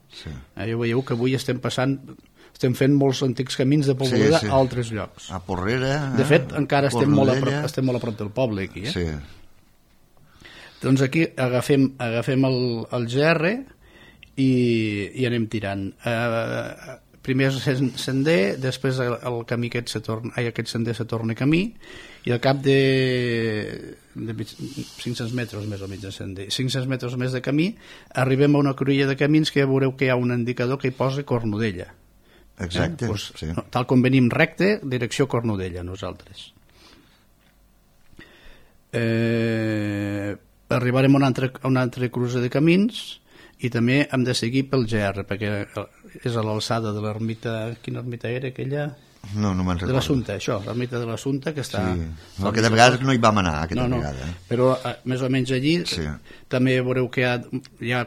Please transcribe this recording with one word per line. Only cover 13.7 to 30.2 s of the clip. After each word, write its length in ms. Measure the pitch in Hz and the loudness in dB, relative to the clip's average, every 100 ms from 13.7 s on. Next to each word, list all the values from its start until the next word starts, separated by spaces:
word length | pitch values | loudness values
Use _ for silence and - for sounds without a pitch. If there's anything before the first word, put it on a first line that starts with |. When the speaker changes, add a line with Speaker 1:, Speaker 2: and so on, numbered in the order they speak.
| - _ - - - - | -20 _ -20 -20 -20 -12
Speaker 2:
i, 800 | - 135 127 120 117 110 104 92 | 0 2 4 4 2 0 -2 -4
i 120 | 127 123 | -2 0
anem 160 | 120 110 | 0 -2
tirant. 380 | 110 101 101 98 - | -2 -4 -4 -6 -6
Eh, 920 | - 117 120 113 113 120 117 123 - 131 _ - | -4 -2 0 -2 -2 -4 -6 -10 -16 -18 _ -12
primer 300 | - 131 135 | -2 2 2
és 80 | 135 | 0
sen-, 300 | 147 131 135 | -2 0 0
sender, 600 | - - 131 143 170 196 143 | -2 -4 0 2 4 2 0
després 400 | 131 127 135 131 | -4 -2 -2 0
el, 160 | 123 117 | -2 -2
el 220 | 131 120 113 | -4 -6 -4
camí 220 | 120 120 | -4 -2
aquest 220 | 120 117 | -4 -4
se 80 | - | -6
torna, 300 | 110 113 117 | -4 -6 -6
ai, 140 | - 120 | -4 -4
aquest 220 | 110 113 | -4 -4
sender 240 | 117 117 110 | -2 -2 -2
se 60 | 113 | -4
torna 300 | 113 113 113 | -4 -4 0
camí, 220 | 131 160 214 - - - - - - | 2 2 0 -6 -18 -20 -20 -10 -2
i 60 | |
al 60 | 120 | 0
cap 160 | 131 139 | 2 2
de, 1300 | 139 135 135 131 131 127 123 117 113 107 104 - - - _ | 4 4 4 4 2 0 0 0 0 -2 -4 -8 -12 -18 _
de 200 | 131 113 | -10 -8
mig, 160 | 113 113 - 131 127 123 - | -8 -10 -10 -10 -10 -12 -10
cinc-cents 320 | - 120 117 123 | -8 -6 -6 -4
metres 300 | 117 107 104 | -6 -6 -6
més 100 | 101 | -6
o 40 | 98 | -8
menys 160 | 95 | -10
de 80 | 101 | -10
sender, 380 | - 98 95 98 | -10 -10 -10 -6
cinc-cents 400 | - 127 131 127 | -4 -2 -2 -4
metres 240 | 131 123 | -4 -4
més 160 | 127 127 | -4 -4
de 100 | 127 | -4
camí, 280 | 123 147 175 - - - - - | -2 0 0 -2 -14 -20 -8 -2
arribem 380 | 131 131 143 143 | 2 4 4 4
a 80 | 143 | 2
una 80 | |
cruïlla 320 | 131 135 139 139 | 2 0 2 2
de 80 | 135 | 2
camins 380 | 143 156 156 | 4 4 4
que 80 | 147 | 2
ja 80 | 139 | 4
veureu 240 | 135 135 | 4 2
que 140 | 135 131 | 2 2
hi 20 | |
ha 80 | |
un 160 | 123 | 2